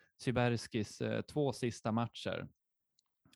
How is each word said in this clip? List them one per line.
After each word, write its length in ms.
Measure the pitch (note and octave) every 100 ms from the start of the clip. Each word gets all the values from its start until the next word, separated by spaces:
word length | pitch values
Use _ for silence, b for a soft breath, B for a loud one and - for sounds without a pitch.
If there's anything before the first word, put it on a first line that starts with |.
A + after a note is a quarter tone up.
| b b
Syberskis, 840 | - B2 A#2+ A#2 - A#2+ G#2 -
eh, 200 | A2+ A2
två 320 | - D3+ C#3
sista 380 | - B2 - A#2+
matcher 560 | A2 A#2 - - F2 - _ _ _ _ _ _ _ _